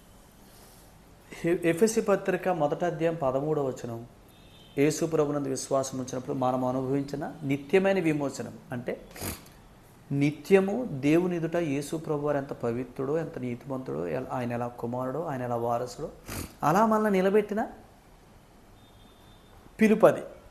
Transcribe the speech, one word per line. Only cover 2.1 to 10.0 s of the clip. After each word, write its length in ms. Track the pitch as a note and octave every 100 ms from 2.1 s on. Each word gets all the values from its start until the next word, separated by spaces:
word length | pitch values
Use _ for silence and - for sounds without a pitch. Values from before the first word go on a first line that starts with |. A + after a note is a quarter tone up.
| G3 G3 F3+ F#3
మొదటి 360 | F3 D3 D3 F3
అధ్యాయం 300 | D#3+ E3 D#3+
పదమూడవ 520 | C3+ C3 D3+ D3+ C3+
వచనం, 400 | A#2+ A#2+ A2+ A#2+ - - - - - - -
యేసు 280 | C#3+ D3 E3
ప్రభునందు 440 | D#3+ C#3+ C#3+ C#3
విశ్వాసం 500 | B2+ - C#3 C3+ C3
ఉంచినప్పుడు 360 | B2+ B2+ B2+ C#3
మనం 300 | B2+ B2+ B2+
అనుభవించిన 680 | C3 C3 C#3 C#3 C#3+ F3 -
నిత్యమైన 560 | C#3 C#3 - F#3+ F#3+ F#3+
విమోచనం 540 | E3 D3+ C#3 - A2+ A2 -
అంటే, 340 | B2 A#2+ - - - - - - - - - - -